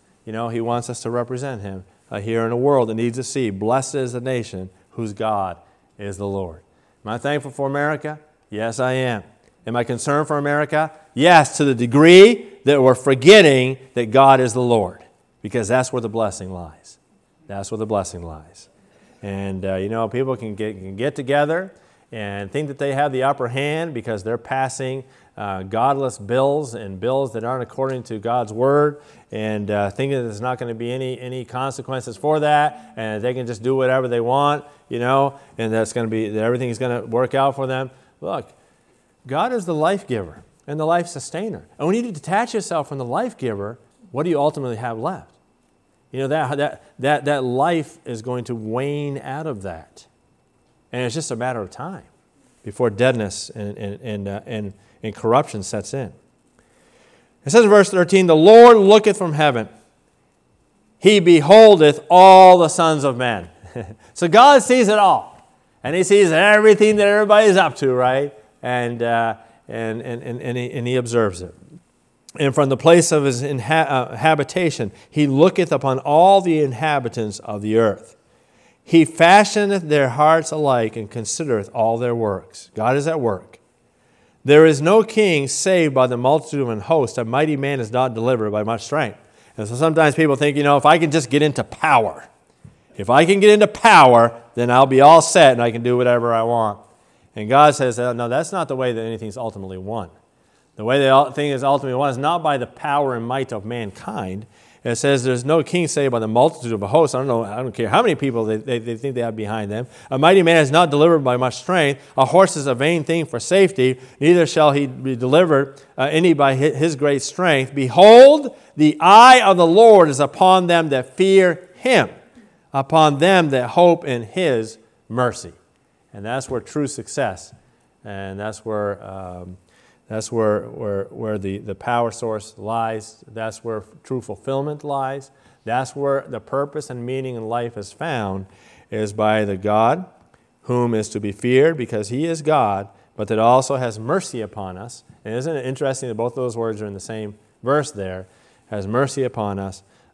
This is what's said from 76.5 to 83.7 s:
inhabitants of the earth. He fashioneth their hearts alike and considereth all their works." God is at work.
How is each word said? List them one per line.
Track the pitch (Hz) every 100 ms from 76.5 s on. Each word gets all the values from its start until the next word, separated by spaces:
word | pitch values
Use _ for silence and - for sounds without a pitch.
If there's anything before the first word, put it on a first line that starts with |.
| 156
inhabitants | 139 120 156 143 120 123 107 -
of | - 104
the | 107 113
earth. | 110 92 - _ _ _ _ _ _ _
He | - 165
fashioneth | 151 - 170 202 202 208 202 196 156
their | 147 131
hearts | 127 151 165 160
alike | 156 143 123 110 113
and | 104
considereth | 120 104 - 151 110 98
all | 123 110 117
their | 120
works." | 117 107 92 - - -
God | - 131 143
is | 151
at | 160
work. | 117 92 - _ _